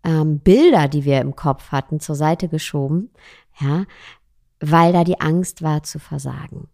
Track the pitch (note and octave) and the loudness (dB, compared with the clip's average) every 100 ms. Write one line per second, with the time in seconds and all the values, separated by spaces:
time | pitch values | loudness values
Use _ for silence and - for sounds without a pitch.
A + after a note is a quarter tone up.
0 | E3+ D#3+ D#3 D3 - G#3+ F4 A3+ C#3+ D3 | 0 0 0 2 4 6 6 4 2 0
1 | C#3 C#3 C3+ C#3 D3 C3+ - C#3 - D3+ | 0 0 -2 -4 -4 -4 -4 -6 -6 -10
2 | - C#3+ D3+ E3+ F3 D#3 - D3 C3+ E3 | -8 -4 -2 -2 -4 -6 -6 -6 -2 -4
3 | A3 _ - - _ _ C#3 D#3+ G3 - | -6 _ -20 -20 _ _ -2 -2 -4 -14
4 | - - _ _ _ _ D3+ E3 E3+ F3 | -20 -20 _ _ _ _ 2 4 4 4
5 | E3+ F3+ D3+ E3+ F#3 - D#3+ D3+ - D3+ | 0 -2 -2 -2 -4 -6 -4 -4 -6 -16
6 | - C#3 C3+ C3 D3+ - D3+ | -12 -10 -10 -12 -14 -16 -20